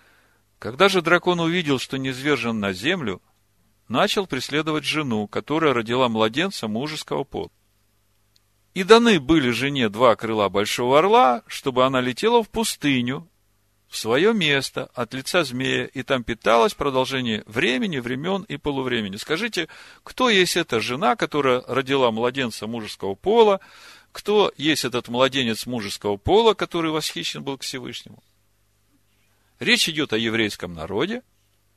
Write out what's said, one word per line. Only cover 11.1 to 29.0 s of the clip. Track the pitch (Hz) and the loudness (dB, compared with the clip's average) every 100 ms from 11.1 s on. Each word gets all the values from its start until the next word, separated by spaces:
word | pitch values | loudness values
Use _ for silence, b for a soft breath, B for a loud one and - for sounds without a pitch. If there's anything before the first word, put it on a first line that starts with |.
| 233 254 120 - | 4 4 0 -6
чтобы | - 139 127 | -8 -4 2
она | 131 131 | 2 2
летела | 123 123 214 240 | -2 -2 0 0
в | 214 | 0
пустыню, | 220 226 - 147 131 120 143 170 _ _ _ _ _ _ | -4 -4 -2 0 0 -2 -6 -10 _ _ _ _ _ _
в | - | -8
свое | 110 127 202 | 0 2 2
место, | 226 156 139 - - 131 | 2 2 2 0 -6 -10
от | - 113 | -8 -8
лица | 131 - 185 | -8 -2 0
змея, | 143 123 131 127 123 | 0 -2 -2 -2 -2
и | 135 | -8
там | - 131 | -2 -2
питалась | 117 117 202 233 214 | -2 -2 4 4 4
в | - | 2
продолжении | 143 131 127 131 123 107 - | -2 0 0 -2 -2 -4 -4
времени, | 110 190 254 214 143 | -2 0 0 -2 -4
времен | 120 131 175 196 | -4 -4 -4 -4
и | 135 143 | -6 -6
полувремени". | 147 139 131 120 101 101 | -4 -2 -2 -2 -4 -8
Скажите, | - 156 233 185 160 B B B | -4 -4 -2 -6 -8 B B B
кто | - - 254 | -18 0 4
есть | 202 175 180 | 4 4 0
эта | 165 113 | 0 -2
жена, | 107 127 226 233 | -2 -2 0 0
которая | 156 147 135 123 - | 0 0 2 2 0
родила | 123 135 139 123 | -4 0 2 2
младенца | 110 120 135 123 - 107 | 2 -2 -2 -4 -6 -8
мужеского | 117 104 - 98 | -8 -10 -8 -8
пола? | 98 180 233 214 196 B B B B B | -4 2 4 4 4 B B B B B
Кто | - - 208 190 - | -10 0 2 2 0
есть | 147 143 | -2 0
этот | 131 120 117 | 0 -4 -4
младенец | 120 131 135 120 107 120 | 2 2 2 -2 -4 -6
мужеского | 123 101 - 104 101 | -8 -6 -6 -4 -4
пола, | - 196 233 | 2 6 6
который | 196 170 170 160 | 4 -2 -4 -2
восхищен | 156 - 175 156 151 | -4 -6 -6 -8 -8
был | 139 135 | -8 -8
к | |
Всевышнему? | - 131 123 113 - - _ _ _ _ _ _ _ _ | -8 -10 -10 -14 -16 -20 _ _ _ _ _ _ _ _